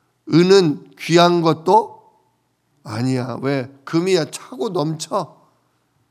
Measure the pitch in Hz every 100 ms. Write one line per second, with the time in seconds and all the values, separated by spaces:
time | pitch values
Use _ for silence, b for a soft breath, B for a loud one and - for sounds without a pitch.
0 | _ _ - 151 180 196 170 139 - -
1 | - 165 175 175 165 156 - 208 - -
2 | _ _ _ _ _ _ _ _ - 107
3 | 127 131 123 120 135 139 127 - - 160
4 | 180 185 151 - - 254 233 170 151 156
5 | - 208 160 _ _ _ _ _ _ _
6 | _